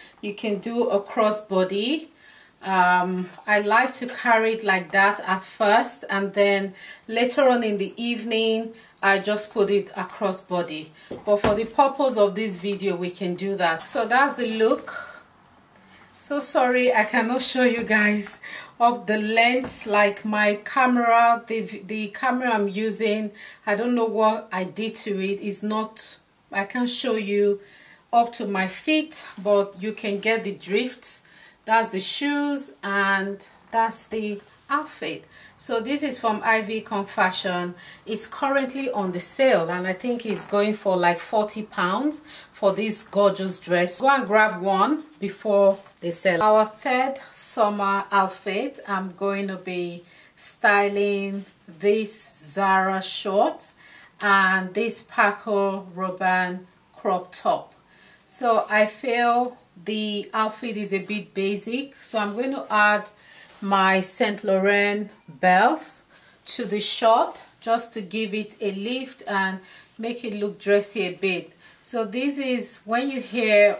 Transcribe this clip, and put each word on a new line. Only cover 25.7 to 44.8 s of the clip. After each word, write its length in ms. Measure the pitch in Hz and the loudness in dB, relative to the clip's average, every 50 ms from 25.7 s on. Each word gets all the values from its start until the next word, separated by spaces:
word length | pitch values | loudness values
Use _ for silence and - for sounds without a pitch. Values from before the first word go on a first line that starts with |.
| 214 214 214 220 - - - - - - _ _ _ _ _ _ | -4 -4 -4 -6 -8 -12 -14 -14 -16 -18 _ _ _ _ _ _
I 120 | - 196 202 | -6 -6 -6
can't 260 | 202 - 247 247 247 | -4 -2 -2 -2 -2
show 260 | - - - 247 220 | -2 -2 -2 -2 -2
you 440 | 220 202 196 202 202 202 202 202 202 - - - - - - - _ _ _ | -2 -2 0 0 2 2 2 2 -2 -4 -14 -20 -20 -20 -20 -20 _ _ _
up 200 | - 233 233 233 - | 2 2 2 2 0
to 140 | - 220 | -6 -6
my 200 | 196 196 190 190 | -4 -2 -2 -2
feet, 600 | 185 - - - 311 311 311 311 311 - - - - - | -4 -6 -4 -2 0 0 0 0 -2 -6 -10 -10 -12 -12
but 420 | - 185 208 208 202 196 196 - 180 | -4 0 2 4 4 2 0 -4 -8
you 140 | 185 220 208 | -8 -8 -8
can 260 | - - 208 202 190 | -6 -6 -6 -4 -2
get 240 | 214 220 226 220 180 | 0 0 0 0 -2
the 100 | 202 196 | -6 -8
drift. 680 | 151 - 175 196 220 247 254 - - - - - - - - - - - - _ _ _ | -10 -6 -2 -2 -2 -2 -2 -6 -10 -10 -10 -10 -12 -14 -20 -20 -20 -20 -20 _ _ _
That's 260 | 214 220 226 220 220 | 0 2 2 2 0
the 80 | 190 190 | -2 -4
shoes, 720 | 185 - - - 285 285 294 285 285 285 285 277 277 - - _ - | -4 -4 -4 -2 -2 -2 0 0 0 -2 -2 -4 -6 -10 -12 _ -6
and 640 | - - 202 196 196 196 196 190 196 202 196 - - _ _ _ _ | -2 0 0 2 2 0 0 -2 -4 -8 -10 -14 -20 _ _ _ _
that's 380 | - 226 226 226 226 - - | 0 0 0 0 -2 -6 -10
the 340 | - 220 226 214 214 208 202 - - _ _ _ | -8 -6 -6 -4 -4 -6 -8 -12 -18 _ _ _
outfit. 580 | - 277 285 302 - - - - 156 156 - - - - - - - _ | -4 -4 -4 -4 -6 -10 -10 -8 -8 -8 -10 -14 -20 -20 -20 -20 -20 _
So 220 | - - - 240 226 | -14 -8 -4 -4 -4
this 240 | 214 247 294 285 302 | -2 -2 -4 -2 -2
is 160 | 277 254 - | -4 -4 -2
from 220 | - 226 214 190 - | -2 -2 -2 0 0
Ivy 380 | 226 220 220 214 196 226 220 | 2 2 2 0 -2 -6 -8
Econ 260 | 214 - 220 196 196 | -6 -6 -4 -6 -6
Fashion. 680 | - - - 190 185 185 - - 190 180 180 175 180 175 - - - - - - | -4 -2 0 0 0 0 -2 -4 -2 -2 -2 -4 -6 -8 -12 -18 -20 -20 -16 -10
It's 220 | - 220 220 - | -8 -8 -8 -8
currently 640 | - - - 285 269 277 277 269 254 254 269 269 247 | -10 -6 -4 -2 0 0 0 0 -2 -4 -6 -6 -4
on 220 | - 202 196 185 175 | -4 -4 -4 -4 -4
the 60 | 180 | -6
sale, 500 | - - - - 269 262 226 175 165 165 | -6 -6 0 2 4 4 4 4 2 0
and 180 | 175 180 180 | -4 -4 -4
I 60 | 190 185 | -4 -6
think 320 | - - 247 240 233 - | -4 -4 -4 -4 -4 -4
it's 200 | 220 190 170 - | -6 -6 -6 -4
going 280 | - 202 202 208 214 214 | -2 0 0 2 0 0
for 240 | - - 202 185 | -2 0 0 2
like 200 | 180 175 175 175 | 2 4 2 2
forty 460 | 170 - - - 214 208 208 - 214 214 | 0 -2 -2 0 0 0 0 -4 -8 -12
pounds 600 | - - - 180 175 196 226 277 302 294 - - - - - - - | -8 -4 -2 -2 0 0 0 -2 -2 -4 -6 -10 -18 -20 -20 -20 -20
for 220 | - - - 196 190 | -6 0 0 0 2
this 300 | 190 220 220 214 - - | 0 -2 -2 -4 -6 -8
gorgeous 560 | - - 196 202 196 196 190 190 190 180 - | -2 2 4 4 4 2 0 -4 -6 -6 -8
dress. 420 | - 175 180 175 180 180 - - | -4 0 0 2 2 0 -2 0
Go 80 | 254 269 | 2 4
and 180 | 277 269 214 | 4 4 2
grab 340 | 185 208 220 214 214 185 175 | 4 4 4 4 4 2 -2
one 420 | 180 196 190 190 | -2 0 2 2